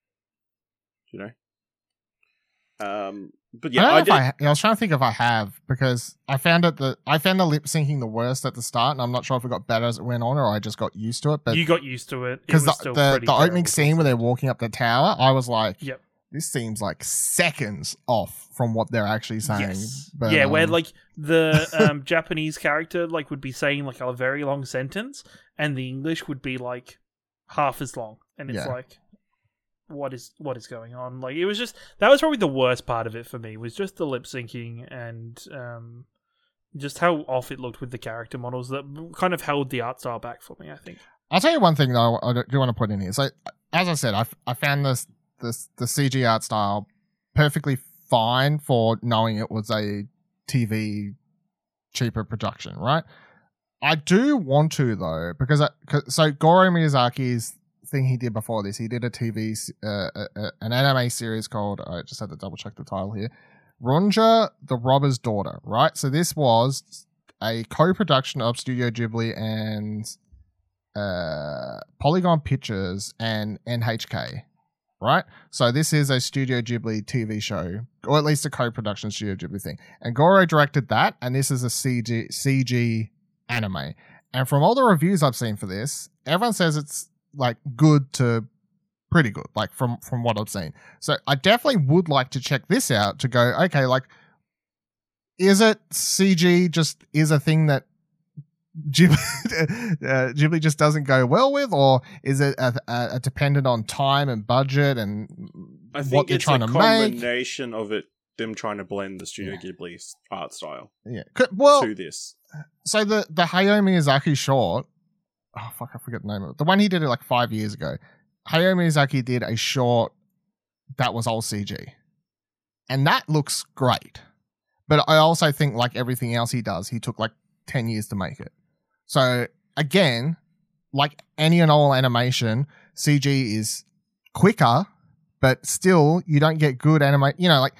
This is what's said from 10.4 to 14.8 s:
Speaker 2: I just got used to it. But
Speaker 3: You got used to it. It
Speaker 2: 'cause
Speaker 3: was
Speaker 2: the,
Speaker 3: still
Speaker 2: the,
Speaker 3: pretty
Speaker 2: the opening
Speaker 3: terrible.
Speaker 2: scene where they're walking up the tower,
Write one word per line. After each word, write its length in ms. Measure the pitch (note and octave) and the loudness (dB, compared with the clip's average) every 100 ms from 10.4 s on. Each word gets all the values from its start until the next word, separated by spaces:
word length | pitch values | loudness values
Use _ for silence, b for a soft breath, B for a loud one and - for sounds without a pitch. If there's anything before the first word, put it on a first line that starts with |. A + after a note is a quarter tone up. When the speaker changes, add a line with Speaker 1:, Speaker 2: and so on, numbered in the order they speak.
| A#2 | 0
Speaker 2:
I 60 | G#2 | 0
just 200 | G#2+ - | -4 -6
got 180 | G#2+ G2 | -8 -6
used 260 | A2 A#2+ | -8 -4
to 100 | D3 | -2
it. 80 | D3 | -2
But 120 | D3 D#3 | 0 0
Speaker 3:
You 80 | D#3+ | 2
got 160 | E3+ | 0
used 240 | C#3 B2+ - | -2 -12 -10
to 140 | C3 | -8
it. 160 | B2 B2+ - | -8 -8 2
It 20 | |
Speaker 2:
'cause 120 | D#3+ | 4
Speaker 3:
was 40 | C#3+ | 4
Speaker 2:
the, 60 | |
Speaker 3:
still 220 | D3 C3+ | 0 -2
Speaker 2:
the, 160 | B2+ C#3 | 2 4
Speaker 3:
pretty 140 | C3 A#2+ | 4 2
Speaker 2:
the 60 | |
opening 200 | B2+ E3+ F3 | 4 4 2
Speaker 3:
terrible. 20 | E3 | 0
Speaker 2:
scene 260 | - D3 E3 | 2 2 4
where 60 | |
they're 120 | C#3+ A#2 | 2 2
walking 320 | A#2 B2 C3+ | 0 0 -2
up 100 | A#2 | -4
the 100 | A#2 | -6
tower, 460 | - | -2